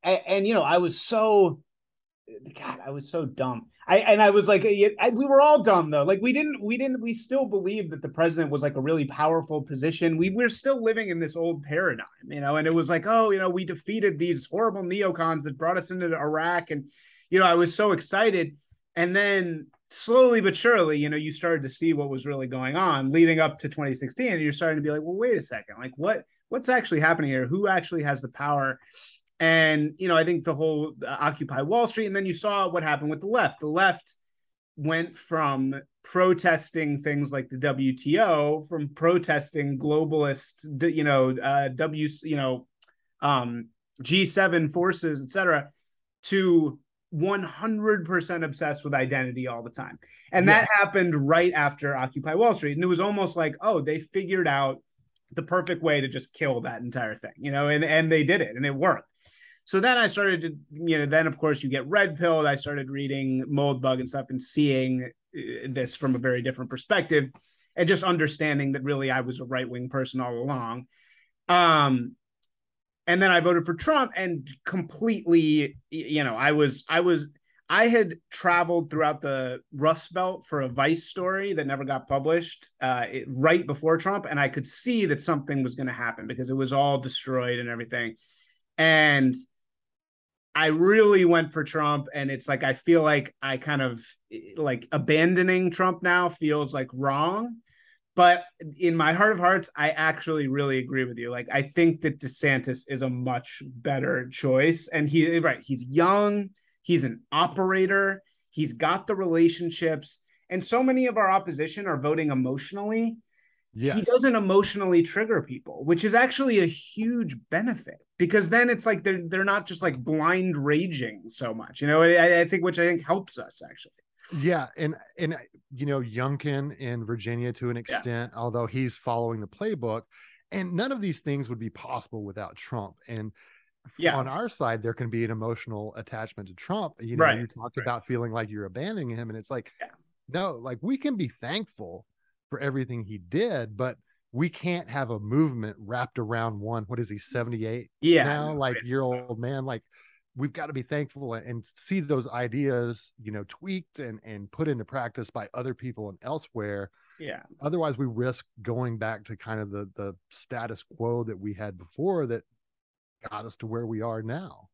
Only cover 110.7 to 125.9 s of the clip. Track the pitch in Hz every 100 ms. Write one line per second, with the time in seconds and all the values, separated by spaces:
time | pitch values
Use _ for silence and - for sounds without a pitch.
110.7 | 233 262 262 254 220 196 190 185 147 156
111.7 | 208 196 143 143 160 151 131 127 139 -
112.7 | 196 208 220 226 226 _ _ _ _ _
113.7 | 110 127 202 202 254 262 233 196 190 196
114.7 | 202 190 175 170 - 220 208 - 127 -
115.7 | - 139 170 208 226 254 254 269 220 170
116.7 | 160 - - 220 240 190 127 _ 160 226
117.7 | 233 - - _ _ 175 208 170 226 247
118.7 | 233 233 208 185 190 170 185 196 202 -
119.7 | 170 185 131 123 156 156 185 185 147 143
120.7 | 151 185 151 120 104 110 - 120 113 -
121.7 | 127 143 151 165 170 170 170 170 185 180
122.7 | 170 170 170 147 185 190 - - - -
123.7 | - - _ _ _ - 165 147 170 135
124.7 | - 156 156 - - 156 - - _ _
125.7 | 131 143